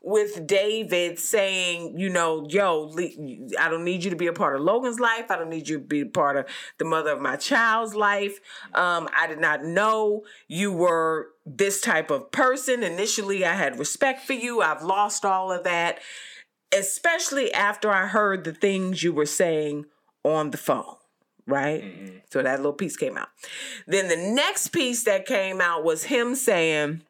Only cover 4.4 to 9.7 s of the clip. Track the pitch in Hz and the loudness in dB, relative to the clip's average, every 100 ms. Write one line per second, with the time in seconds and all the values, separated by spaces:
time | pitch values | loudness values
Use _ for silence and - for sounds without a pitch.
4.4 | 165 139 156 233 254 233 240 226 233 175 | 0 2 2 2 0 0 0 0 -4 -6
5.4 | 165 165 143 156 - 147 143 185 147 139 | -4 -8 -6 -6 -2 -2 0 2 2 2
6.4 | - - - - 160 160 151 139 139 139 | -2 -12 -16 -6 0 0 0 -2 -2 -4
7.4 | - 226 226 220 220 208 208 202 202 202 | 0 4 4 2 0 2 2 2 -2 -6
8.4 | - - - - 180 170 156 - 160 151 | -18 -18 -4 0 2 0 0 0 -2 0
9.4 | 160 151 156 | 0 0 0